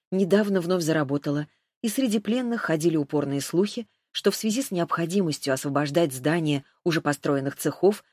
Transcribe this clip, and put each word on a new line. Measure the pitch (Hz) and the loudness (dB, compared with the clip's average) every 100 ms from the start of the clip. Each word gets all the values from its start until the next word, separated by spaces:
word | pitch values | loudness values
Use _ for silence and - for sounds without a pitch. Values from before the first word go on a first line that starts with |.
| _ | _
недавно | 185 185 202 208 190 | -2 2 2 4 0
вновь | 170 185 | 0 0
заработала, | 156 156 135 143 151 143 151 _ _ _ | 2 0 0 -2 -2 -4 -6 _ _ _
и | 233 | -4
среди | 269 262 214 | 0 0 0
пленных | 208 247 240 233 | 0 -2 -2 -4
ходили | - 160 170 156 | -2 0 2 0
упорные | 143 147 143 139 | 0 -2 0 -4
слухи, | - 165 208 233 226 _ _ - | 0 0 0 -2 -12 _ _ -2
что | 202 | -2
в | - | 0
связи | 220 220 | -2 -2
с | 262 | -2
необходимостью | 180 165 - 165 196 170 143 143 | -2 0 -2 0 0 0 -2 -2
освобождать | 131 147 139 147 156 165 | -2 0 -2 0 2 0
здание | 127 147 170 156 143 - _ 175 | 0 0 0 0 -2 -4 _ -2
уже | 156 | 0
построенных | 147 143 143 139 139 - | 0 -2 0 0 -2 -2
цехов, | 156 - 185 208 - | -4 2 2 2 -8